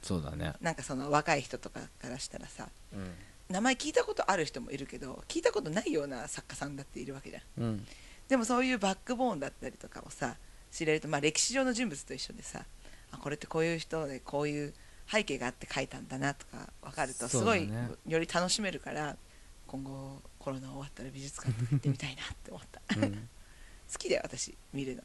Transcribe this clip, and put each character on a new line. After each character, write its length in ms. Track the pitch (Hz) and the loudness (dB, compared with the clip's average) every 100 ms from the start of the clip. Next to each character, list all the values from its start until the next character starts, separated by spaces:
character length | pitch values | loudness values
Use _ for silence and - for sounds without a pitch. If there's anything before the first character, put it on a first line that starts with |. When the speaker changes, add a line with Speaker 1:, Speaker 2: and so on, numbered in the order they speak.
Speaker 1:
そ 160 | - 92 | 2 0
う 40 | |
だ 80 | 71 | 0
ね。 220 | 78 80 - | -2 -2 0
Speaker 2:
な 100 | 170 | -2
ん 40 | 160 | -2
か 80 | |
そ 120 | 123 135 | -4 -4
の 160 | 139 | 4
若 240 | 147 151 147 | 4 6 4
い 60 | |
人 160 | 127 127 | 2 -6
と 120 | - | -6
か 120 | - - - | -10 -10 -10
か 60 | - | -8
ら 100 | 127 | -6
し 100 | - | -6
た 80 | - | -8
ら 100 | - | -10
さ、 220 | - - - - | -10 -10 -12 -12
Speaker 1:
う 20 | 101 | -8
ん。 160 | 92 87 - - - | -6 -8 -14 -18 -2
Speaker 2:
名 100 | 185 | 2
前 140 | 240 | 4
聞 160 | 254 294 | 4 4
い 40 | |
た 120 | 392 480 | 4 4
こ 80 | |
と 180 | 415 - | 2 4
あ 60 | 190 | 4
る 80 | 147 | 4
人 160 | - | -2
も 100 | 120 | -6
い 60 | 139 | -6
る 80 | 135 | -6
け 120 | 127 | -8
ど、 260 | 131 - - | -8 -10 -4
聞 120 | 320 | 4
い 20 | |
た 100 | 480 | 6
こ 100 | - | 4
と 80 | 160 | 2
な 140 | 170 339 | 0 2
い 60 | |
よ 120 | 165 | 2
う 40 | 143 | 0
な 220 | 127 151 | -4 -4
作 200 | - - | -6 -8
家 60 | - | -6
さ 120 | 143 | -4
ん 100 | 139 | -4
だ 60 | |
っ 20 | 139 | -8
て 140 | - | -8
い 40 | 139 | -6
る 80 | |
わ 60 | 135 | -8
け 120 | - | -8
じ 40 | - | -12
ゃ 40 | |
ん。 240 | - - | -10 -2
Speaker 1:
う 20 | 117 | 0
ん。 200 | 107 113 - - - - | 0 -4 -14 -16 -18 2
Speaker 2:
で 80 | 262 | 4
も 80 | 226 | 6
そ 140 | 247 | 4
う 60 | 262 | 4
い 60 | |
う 60 | 254 | 4
バ 160 | 196 | 2
ッ 20 | 190 | 0
ク 200 | - 240 | -2 2
ボ 160 | 254 | 2
ー 20 | 175 | 2
ン 60 | |
だ 60 | 135 | -2
っ 40 | - | -4
た 80 | 131 | -10
り 80 | - | -8
と 140 | - | -12
か 120 | - - | -12 -12
を 20 | |
さ、 260 | - 127 120 - - - | -4 -4 -4 -12 -18 -12
知 140 | - 160 | 0 4
れ 80 | |
る 80 | 156 | 4
と、 80 | 151 | 4
ま 80 | 151 | 4
あ 40 | |
歴 200 | 147 156 | 6 6
史 100 | - | 4
上 140 | 247 262 | 4 4
の 80 | |
人 160 | 226 247 | 4 2
物 120 | 143 - | 0 -6
と 80 | |
一 80 | 131 | -6
緒 100 | - | -6
で 120 | 226 | -8
さ、 200 | - - - - - - - | -8 -8 -10 -14 -16 -16 -14
あ、 60 | 135 | -6
こ 120 | 143 | -2
れ 60 | 147 | -2
っ 20 | |
て 80 | - | 0
こ 140 | 160 | 4
う 60 | 165 | 4
い 100 | 165 | 2
う 20 | |
人 300 | - 160 147 | 0 -2 0
で 140 | 131 | -4
こ 200 | - 143 | -2 0
う 60 | 147 | 2
い 200 | 147 147 | 2 -2
う 60 | - - - - | -6 -18 -16 2
背 140 | 220 208 | 2 4
景 120 | 135 | 0
が 100 | 123 | 0
あ 20 | |
っ 40 | |
て 140 | - - | -2 -2
書 120 | - | 0
い 60 | 135 | 0
た 100 | 135 | -4
ん 100 | 127 | -6
だ 100 | 131 | 0
な 160 | 139 | 0
と 120 | 143 - | 0 -8
か 240 | 120 - - | -12 -12 -12
分 100 | 147 139 | -8 0
か 100 | 135 | 0
る 80 | |
と、 140 | 131 123 | 0 2
す 160 | 123 | 6
ご 140 | 156 208 | 8 6
い 80 | 98 | 4
Speaker 1:
そ 80 | |
う 20 | 110 | 0
だ 60 | |
ね。 80 | 120 - - | -2 -4 0
Speaker 2:
よ 120 | 160 | 2
り 80 | 165 | 4
楽 160 | 170 180 | 2 4
し 120 | - | 2
め 100 | 202 | 2
る 80 | 165 | -2
か 120 | - | -4
ら、 260 | 151 151 - - - - - - | -2 -2 -4 -12 -18 -18 -18 -10
今 160 | 135 | -8
後 380 | 135 135 135 139 - - | -6 -6 -8 -10 -14 -8
コ 140 | - | -4
ロ 80 | 135 | -4
ナ 100 | 131 | -6
終 80 | 135 | -8
わ 80 | 139 | -8
っ 60 | |
た 120 | - | -8
ら 60 | 139 | -8
美 100 | 135 | -8
術 220 | 139 - | -8 -4
館 80 | - | 0
と 140 | 110 120 | 0 4
か 20 | |
行 40 | 143 | 4
っ 40 | |
て 100 | 143 | 4
み 80 | 139 | 2
た 100 | 143 | -2
い 80 | 131 | -4
な 60 | |
っ 120 | - - | -8 -8
て 80 | - | -10
思 80 | - | -12
っ 20 | - | -12
た。 100 | - - - | -16 0 4
Speaker 1:
う 40 | - | 4
ん。 60 | |
Speaker 2:
<laughs> 800 | 101 113 - - - - - - | 2 -8 -14 -18 -18 -16 -16 -10
好 60 | - | -6
き 100 | 359 | 0
だ 60 | - | 0
よ、 40 | |
私、 320 | - 127 - - - | 0 -4 -6 -8 -8
見 120 | 139 135 | -4 -4
る 100 | |
の。 60 | 120 | -6